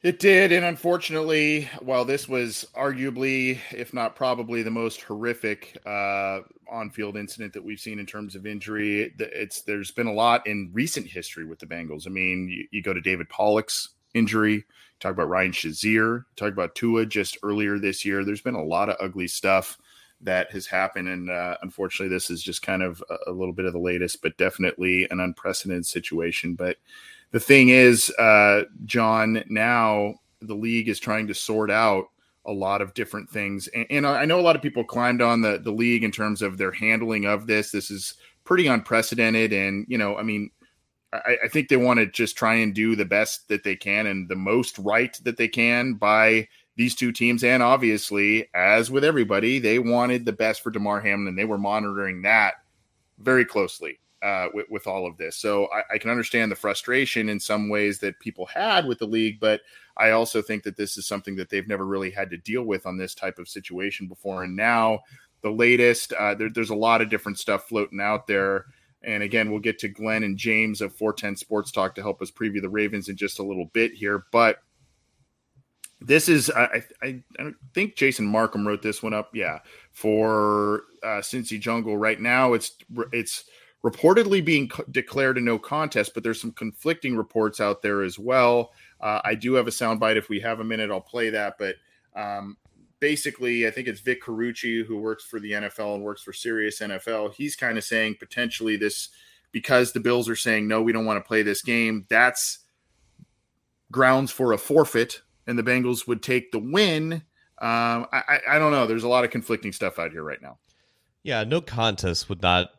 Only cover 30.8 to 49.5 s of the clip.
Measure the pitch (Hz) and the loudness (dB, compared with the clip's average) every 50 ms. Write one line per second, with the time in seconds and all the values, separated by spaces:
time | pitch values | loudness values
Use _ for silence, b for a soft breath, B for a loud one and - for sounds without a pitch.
30.8 | 110 117 104 - - 120 107 110 107 104 98 - - - 110 110 107 104 101 110 | 0 0 -2 -2 -2 -2 -2 -2 -2 -4 -6 -8 -4 -2 -2 0 0 2 2 4
31.8 | 117 113 98 95 95 - _ _ _ _ _ _ _ - 107 98 95 95 101 101 | 4 4 2 2 -2 -6 _ _ _ _ _ _ _ -8 -6 -4 -2 0 0 0
32.8 | 101 92 - - 110 - - 107 95 - - 107 101 98 101 98 92 - - 117 | -2 -4 -4 -8 -8 -6 -6 -12 -12 -8 -8 -6 -6 -4 -6 -8 -10 -8 -6 -8
33.8 | 117 - 135 143 143 143 143 123 143 156 165 180 180 170 160 139 139 147 - - | -6 -2 -2 0 0 0 0 0 2 2 2 4 4 4 4 4 0 -4 -4 -4
34.8 | 117 - - 120 120 123 123 120 123 117 117 117 113 107 104 - 101 113 104 110 | -6 -2 -2 0 0 2 2 2 2 2 4 4 2 2 0 -2 -4 -4 -2 0
35.8 | 117 120 120 117 113 107 104 - 107 107 104 98 107 98 92 92 98 92 90 - | 2 2 4 2 2 0 -2 -2 -2 -2 -2 -2 -2 -4 -2 -2 -4 -4 -2 -2
36.8 | 113 110 113 113 117 113 113 107 101 101 104 104 110 113 107 107 104 - - 104 | 0 0 2 2 0 -2 -2 -2 0 0 0 0 0 0 0 0 0 0 -4 -6
37.8 | - - 101 95 - - - b b b b b _ - 180 180 180 143 127 113 | -6 -6 -10 -8 -10 -10 -12 b b b b b _ 2 2 4 4 4 2 0
38.8 | - - 120 113 113 - - 120 113 113 110 110 113 110 107 98 98 98 98 98 | 0 2 0 2 2 0 0 2 2 2 4 2 2 2 2 0 0 -2 -2 -4
39.8 | 104 - 123 117 104 101 101 101 107 110 107 104 104 - _ _ b b b b | -4 -4 -2 -2 0 0 -2 -2 -4 -4 -4 -4 -6 -8 _ _ b b b b
40.8 | _ _ _ _ _ _ - - - 110 123 - 117 117 - 156 139 - 135 127 | _ _ _ _ _ _ -10 -6 0 0 0 2 0 0 0 0 2 4 4 4
41.8 | 123 123 123 117 110 95 - - 117 107 - - - 110 113 113 113 107 98 104 | 6 6 6 4 4 2 2 -2 -2 -2 0 0 2 2 4 4 2 2 0 0
42.8 | 110 113 113 104 101 90 101 104 107 - - - _ _ 104 104 _ 101 98 - | 2 2 2 0 0 2 2 2 2 2 -2 -10 _ _ -4 -2 _ -4 -4 -4
43.8 | - 101 101 104 110 104 98 95 92 85 92 95 95 98 107 120 120 - - - | -4 -2 -2 0 0 -2 -2 -4 -4 -6 -6 -4 0 2 2 2 0 0 -6 -6
44.8 | 95 104 104 113 123 127 - - - 123 117 - 117 110 - 120 117 117 120 120 | -2 0 2 2 2 0 -4 -6 -6 -6 -2 0 -2 -2 0 0 2 2 2 2
45.8 | 120 131 120 104 107 104 107 110 110 110 113 110 107 b b b b b b - | 0 -2 -2 0 2 4 6 6 6 6 6 4 2 b b b b b b 0
46.8 | 117 123 - - 127 120 117 - 120 120 120 117 123 120 127 127 123 120 131 135 | 0 0 0 -2 -2 -2 0 2 2 2 2 4 4 4 4 4 6 4 4 4
47.8 | 127 113 110 104 - - 104 101 101 104 107 110 110 _ - 90 90 98 107 113 | 4 2 2 2 -2 -2 0 2 2 4 2 2 0 _ -2 2 4 6 6 4
48.8 | 117 117 131 139 139 147 156 139 117 101 104 98 110 117 | 4 2 2 2 4 4 4 4 2 2 2 2 2 2